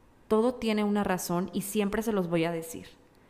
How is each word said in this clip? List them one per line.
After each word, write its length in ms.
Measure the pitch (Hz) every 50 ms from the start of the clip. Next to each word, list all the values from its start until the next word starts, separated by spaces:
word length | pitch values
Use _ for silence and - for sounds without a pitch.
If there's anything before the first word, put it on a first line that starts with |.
| - - - - - -
Todo 240 | 214 220 220 254 254
tiene 300 | 254 233 220 214 214 208
una 200 | 208 202 208 202
razón 460 | 196 185 175 - - 175 175 190 185 -
y 100 | 202 196
siempre 400 | - - 214 202 196 208 220 214
se 80 | 233
los 180 | 214 196 180 170
voy 160 | 175 170 160
a 60 | 170
decir, 340 | 170 165 160 - - - 185 - - - - _ - - -